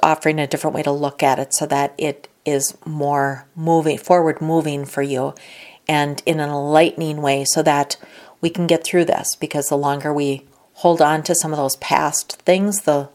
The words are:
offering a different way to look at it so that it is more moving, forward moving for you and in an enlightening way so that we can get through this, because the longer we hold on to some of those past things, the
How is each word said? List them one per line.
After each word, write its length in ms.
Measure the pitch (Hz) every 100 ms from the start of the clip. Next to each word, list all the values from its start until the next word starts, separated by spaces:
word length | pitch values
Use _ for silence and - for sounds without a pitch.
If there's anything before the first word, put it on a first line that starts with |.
offering 380 | 160 156 156 156
a 80 | 143
different 280 | 147 156 147
way 60 |
to 100 | 143
look 300 | 143 143 -
at 160 | 143 131
it 160 | 135
so 140 | - 143
that 260 | 139 143 -
it 300 | 151 139 - _
is 320 | - 139 139 -
more 640 | - 151 143 143 139 131 - 170
moving, 440 | 160 165 156 139
forward 420 | - 180 160 151
moving 420 | 160 160 156 143
for 200 | 139 -
you 320 | 139 131 135 - - - - - -
and 360 | 151 147 143 -
in 140 | 160
an 100 | 147
enlightening 720 | 143 143 156 165 147 160 151
way 240 | 147 139 139
so 160 | -
that 360 | 156 143 143 - - - - -
we 80 | 170
can 160 | 165 170
get 180 | 165
through 220 | - 175 170
this, 300 | - - -
because 320 | 147 147 139
the 100 | 143
longer 340 | 143 143 151
we 300 | 147 143 135 - _ _ -
hold 260 | 175 170
on 220 | 151 156
to 100 | 151
some 180 | 165 160
of 60 | 151
those 180 | 135 -
past 640 | - 151 151 - - -
things, 380 | - 185 202 202
the 280 | - 147 139